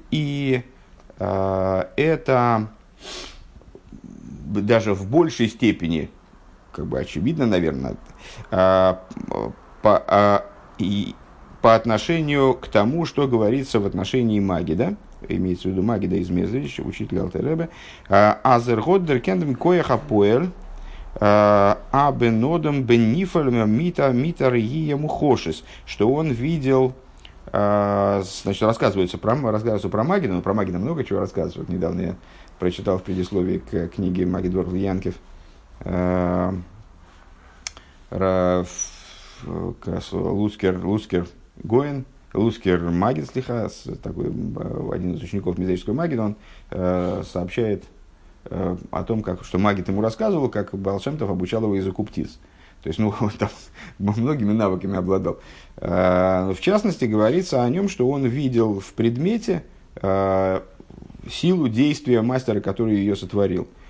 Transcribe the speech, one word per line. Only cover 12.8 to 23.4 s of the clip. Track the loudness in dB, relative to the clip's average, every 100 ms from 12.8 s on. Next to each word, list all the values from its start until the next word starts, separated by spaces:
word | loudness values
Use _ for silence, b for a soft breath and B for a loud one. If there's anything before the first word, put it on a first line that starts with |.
| 2 0 -2
что | 0 2
говорится | 2 2 0 0 -2
в | 0
отношении | -4 -2 0 2 2
Магида, | 2 0 0 0 -2 -4 -12 -16 -8
имеется | -2 -2 -2 -2
в |
виду | -2
Магида | 0 0 -2 -2
из | -2
Мезрич, | -2 0 -2 -6 -8
учитель | -8 -8 -6 -4
Алтер | -4 -4 -2
Ребе, | -2 -4 B B B B
а, | 4 6 4
"Азер | 4 4 4 0
год | 2 2 2
дер | 0
кендем | 0 -2 -2 0
коях | 2 2 2
апоэль, | 0 2 4 6 4 0 -6 B B B B B 0
а, | 4 6 6 6 6 2 0
а | 2 2
бенодом | 4 2 2 2 0 0 0
бенифаль | 4 4 6 2 0 0